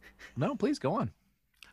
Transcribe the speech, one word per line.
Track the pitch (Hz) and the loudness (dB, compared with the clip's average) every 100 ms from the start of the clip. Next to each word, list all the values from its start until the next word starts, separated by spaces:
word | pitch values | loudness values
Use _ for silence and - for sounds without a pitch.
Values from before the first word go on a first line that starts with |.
| - - - - | -20 -20 -10 0
No, | 170 277 | 0 2
please | 254 294 | 0 2
go | 131 | 2
on. | 208 131 - _ _ _ _ - | 2 0 -4 _ _ _ _ -20